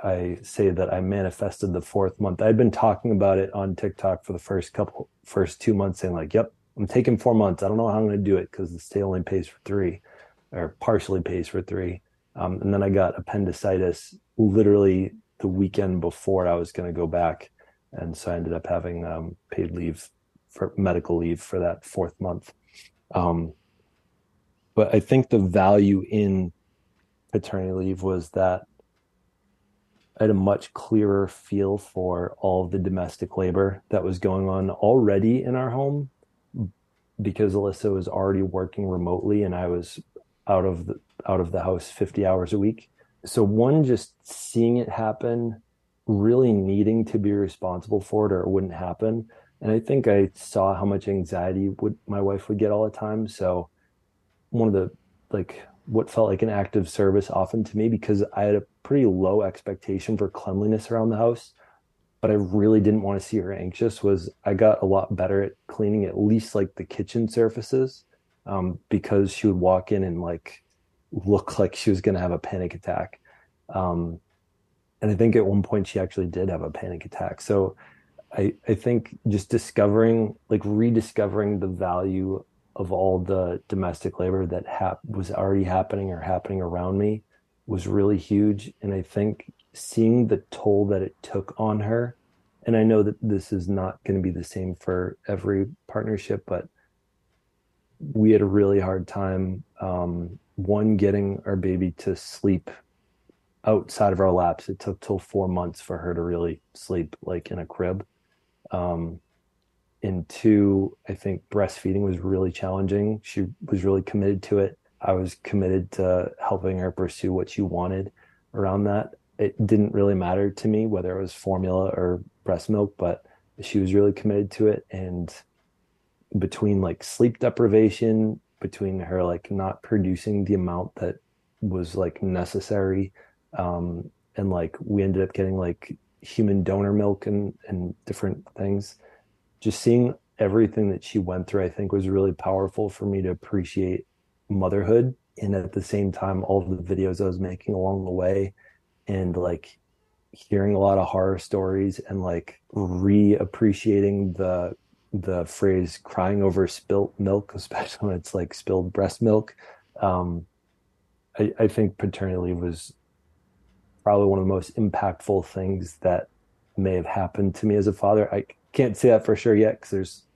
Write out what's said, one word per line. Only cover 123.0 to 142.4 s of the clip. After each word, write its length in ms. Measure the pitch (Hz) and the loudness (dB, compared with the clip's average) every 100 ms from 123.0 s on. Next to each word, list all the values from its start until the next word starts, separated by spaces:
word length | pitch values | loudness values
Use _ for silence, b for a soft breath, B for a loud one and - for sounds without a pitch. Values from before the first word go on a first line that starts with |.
| 87 85 _ b b - | -4 -4 _ b b -16
she 180 | - 104 | -4 0
was 140 | 95 | 2
really 200 | 101 101 | 4 4
committed 380 | 101 107 101 98 | 2 0 0 -2
to 160 | - 107 | 2 2
it. 180 | - - | 2 -4
And 420 | 92 92 87 85 - _ _ _ _ _ _ _ _ - 98 | -10 -8 -6 -8 -10 _ _ _ _ _ _ _ _ -6 -4
between, 440 | 90 - 104 98 | -2 0 2 2
like, 220 | 92 - | 0 -4
sleep 360 | - - 120 113 | -6 0 2 2
deprivation, 1000 | 123 - 117 107 107 95 113 110 110 107 _ - | -2 2 4 6 6 4 0 2 0 -4 _ -12
between 400 | 98 - 98 95 | -12 -6 -6 -4
her, 240 | 85 92 | -4 -2
like, 260 | 90 85 - | 0 -2 -4
not 320 | 98 95 - | -4 -4 -6
producing 640 | - 107 92 90 - 101 98 | -2 0 2 0 -2 -2 0
the 80 | |
amount 400 | 101 90 87 90 - | 0 0 -4 -6 -6
that 200 | 87 - _ _ _ _ | -8 -8 _ _ _ _
was, 340 | 107 92 85 95 | -4 -4 -4 -4
like, 260 | 87 - | -4 -2
necessary, 920 | 98 92 87 101 - 104 95 95 98 _ b b _ - | -4 -2 -4 -6 -4 0 0 0 -2 _ b b _ -6
um, 540 | 90 87 87 85 87 _ _ - | -4 -4 -4 -8 -12 _ _ -6
and, 160 | 98 | -2
like, 260 | 90 87 - | -2 -4 -6
we 220 | 117 101 | -4 0
ended 220 | 98 92 | 2 0
up 100 | 92 | 0
getting, 240 | - 95 95 | 0 -2 0
like, 400 | 87 87 - - _ _ | -2 -4 -10 -18 _ _
human 420 | - - 107 98 | -8 0 2 2
donor 300 | 90 98 101 | 2 0 2
milk 320 | 104 101 98 - | 2 2 0 -2
and, 320 | 101 101 - - | -2 -4 -8 -8
and 280 | 92 87 - - | -6 -6 -8 -10
different 420 | 101 98 - - - | -6 -4 -6 -10 -8
things. 400 | 98 101 104 - b b b _ _ _ | -4 -4 -6 -16 b b b _ _ _
Just 200 | 110 - | -4 0
seeing 320 | - 120 123 - _ - | 4 4 4 0 _ -2
everything 520 | 101 107 107 110 104 | 2 4 2 2 0
that 140 | 90 | -2
she 140 | - 107 | -4 -4
went 300 | 92 92 90 | -4 -4 -2
through, 160 | 101 | -2
I 60 | 92 | -2
think, 220 | - 101 | -4 -2
was 180 | 98 95 | 0 2
really 240 | 98 98 | 2 2
powerful 560 | 87 | 0